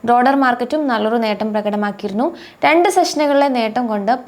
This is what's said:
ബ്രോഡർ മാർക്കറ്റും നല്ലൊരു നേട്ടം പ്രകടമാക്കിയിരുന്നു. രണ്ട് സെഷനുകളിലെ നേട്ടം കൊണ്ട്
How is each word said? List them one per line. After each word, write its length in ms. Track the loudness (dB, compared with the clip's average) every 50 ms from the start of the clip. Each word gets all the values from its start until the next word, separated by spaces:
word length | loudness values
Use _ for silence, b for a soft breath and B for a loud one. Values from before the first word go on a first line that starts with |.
| 2
ബ്രോഡർ 300 | 2 2 4 4 4 4
മാർക്കറ്റും 520 | 4 2 2 0 -2 -2 -2 -2 -2 0
നല്ലൊരു 280 | -2 -2 0 0 0 0
നേട്ടം 380 | 0 0 -2 -2 -2 -4 -2 -2
പ്രകടമാക്കിയിരുന്നു. 800 | -2 -2 -2 -2 -2 -4 -4 -6 -6 -8 -6 -2 -2 -2 -2 -4 B B B B B 0
രണ്ട് 240 | 2 4 4 4 4
സെഷനുകളിലെ 580 | 2 2 0 0 0 -2 0 2 2 2 2
നേട്ടം 400 | 2 0 0 -2 -2 -2 -2 -2
കൊണ്ട് 300 | -2 -4 -2 0 0 -2 0 0